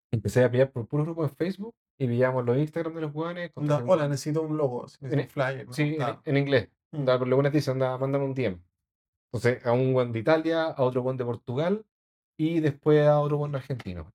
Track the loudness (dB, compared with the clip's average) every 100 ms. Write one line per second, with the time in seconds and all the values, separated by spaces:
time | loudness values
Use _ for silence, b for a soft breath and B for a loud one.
0 | _ -4 0 4 4 4 2 0 -4 -2
1 | -2 -2 -4 -2 -6 -6 -12 -16 _ _
2 | -2 2 2 2 0 0 0 -2 -6 -6
3 | -6 -6 -6 -6 -10 -6 -2 0 2 2
4 | 2 -2 -2 -2 -2 -2 -2 -2 -10 -14
5 | -4 -4 -2 -4 -4 -4 -8 -4 -2 0
6 | -4 -6 -2 0 2 2 0 _ _ -2
7 | 0 2 2 2 4 2 0 -2 -2 -2
8 | -2 -2 -2 -2 -4 -4 _ _ _ _
9 | _ _ _ -2 0 2 2 2 4 2
10 | 0 -2 2 2 2 0 -2 0 0 2
11 | -2 -2 -4 -6 -6 -2 -2 -2 -6 _
12 | _ _ _ -4 0 2 0 0 4 6
13 | 6 4 2 -2 -4 -6 -6 -8 -8 -10
14 | -12